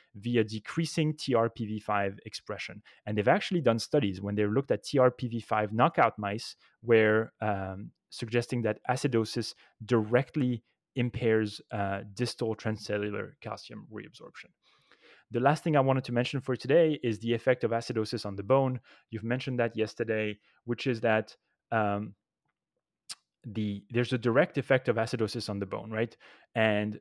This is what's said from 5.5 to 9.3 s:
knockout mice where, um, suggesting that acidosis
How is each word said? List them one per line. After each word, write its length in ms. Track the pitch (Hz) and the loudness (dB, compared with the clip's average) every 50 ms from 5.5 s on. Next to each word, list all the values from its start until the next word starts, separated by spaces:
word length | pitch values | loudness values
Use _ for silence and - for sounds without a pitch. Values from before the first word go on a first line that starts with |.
| 113 107 107 101 | -2 -2 0 0
knockout 440 | 110 113 131 170 - 165 131 113 - | 2 2 2 4 4 4 2 2 2
mice 380 | - 104 101 101 117 - - - _ _ _ _ _ | 0 -4 -4 -4 -6 -8 -12 -16 _ _ _ _ _
where, 520 | 113 117 117 110 110 107 107 110 110 - - - | 2 4 6 6 6 6 4 2 0 -2 -6 -6
um, 480 | 110 107 101 95 95 95 95 98 110 110 - _ _ _ | -4 -2 -2 -2 -4 -6 -8 -10 -12 -16 -18 _ _ _
suggesting 540 | - - 123 110 113 120 117 - 131 120 | -12 -10 -6 -2 -2 -2 -2 -2 -2 -2
that 160 | 110 107 107 - - - | 0 0 -2 -2 -2 -2
acidosis 640 | 127 131 - 135 120 113 110 - | -2 0 0 0 2 2 0 0